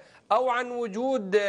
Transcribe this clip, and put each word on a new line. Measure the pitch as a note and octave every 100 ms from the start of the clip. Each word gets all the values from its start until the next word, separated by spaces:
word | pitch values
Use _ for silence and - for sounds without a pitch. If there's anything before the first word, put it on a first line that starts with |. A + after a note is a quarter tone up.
| - - -
أو | G#3+ B3+
عن | A#3+ B3
وجود | A#3+ A#3 G3+ C4 B3+ F#3+ G#3